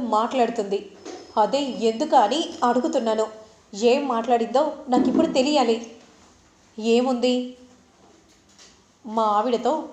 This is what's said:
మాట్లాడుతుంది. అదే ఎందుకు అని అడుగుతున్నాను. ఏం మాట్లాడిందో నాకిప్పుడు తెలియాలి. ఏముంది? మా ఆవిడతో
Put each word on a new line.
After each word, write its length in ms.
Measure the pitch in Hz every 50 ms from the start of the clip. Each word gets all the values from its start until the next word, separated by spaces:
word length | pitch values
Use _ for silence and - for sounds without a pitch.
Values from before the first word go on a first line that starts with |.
| 247 220
మాట్లాడుతుంది. 720 | 214 214 226 233 277 254 233 220 240 240 196 202 202 208 - - - - - - - - - - -
అదే 240 | 220 214 202 254 277 285 254 214 -
ఎందుకు 340 | 220 226 220 226 302 - 320
అని 240 | 262 214 208 254 320 349 - - - 254
అడుగుతున్నాను. 600 | 240 240 254 247 320 320 269 226 226 220 220 220 220 - - - - - _ _ _ 214 196
ఏం 180 | 226 233 247 294 285 262
మాట్లాడిందో 540 | 233 226 226 240 240 233 226 208 233 269 311 294 - - - 254
నాకిప్పుడు 400 | 247 254 - 254 - - 330 330
తెలియాలి. 480 | - 277 254 294 302 285 247 233 226 226 - - - - - - - - - - _ _ _ _ _ _ _ _ _ 220
ఏముంది? 560 | 214 226 226 240 247 269 254 240 226 254 247 247 247 247 247 - - - - _ _ _ _ _ _ - _ _ _ _ _ _ _ _ _ - - - _ _ _ _ _ _ -
మా 200 | 226 220 233 220 214
ఆవిడతో 420 | 208 208 220 254 233 214 - 247 311 311 - -